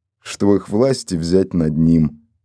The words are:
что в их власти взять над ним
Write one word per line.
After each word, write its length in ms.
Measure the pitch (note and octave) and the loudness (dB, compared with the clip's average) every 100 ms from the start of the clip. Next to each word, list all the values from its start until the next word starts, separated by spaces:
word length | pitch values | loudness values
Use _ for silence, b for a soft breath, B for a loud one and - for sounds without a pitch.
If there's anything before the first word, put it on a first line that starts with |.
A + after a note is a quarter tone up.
| _ _ | _ _
что 300 | - - G2+ | -16 -2 2
в 60 | G2 | 2
их 100 | - | 0
власти 480 | G2+ C3+ C3 - F2 | -2 0 -2 -4 -6
взять 380 | E2 F#2 F#2 | 0 0 0
над 240 | F2+ D#2+ D#2 | 0 -2 0
ним 500 | D#2+ E2 D2+ - _ _ | 2 2 2 -4 _ _